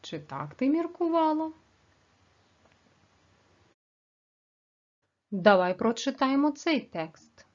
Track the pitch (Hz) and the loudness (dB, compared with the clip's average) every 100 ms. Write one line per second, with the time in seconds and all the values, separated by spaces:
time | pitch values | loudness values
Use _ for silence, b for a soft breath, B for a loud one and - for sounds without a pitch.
0 | - 156 - 135 147 - 262 320 339 - | -12 -14 -12 -12 -12 -2 0 2 -2 -4
1 | 339 330 311 311 320 320 _ _ _ _ | -2 2 2 0 -4 -8 _ _ _ _
2 | _ _ _ _ _ _ _ _ _ _ | _ _ _ _ _ _ _ _ _ _
3 | _ _ _ _ _ _ _ _ _ _ | _ _ _ _ _ _ _ _ _ _
4 | _ _ _ _ _ _ _ _ _ _ | _ _ _ _ _ _ _ _ _ _
5 | _ _ _ 202 175 196 180 185 226 233 | _ _ _ 2 4 6 2 0 -2 0
6 | 277 269 269 277 302 285 339 294 - 170 | -6 -2 0 2 2 0 -2 -2 -2 -8
7 | 160 - _ - - | -10 -12 _ -20 -20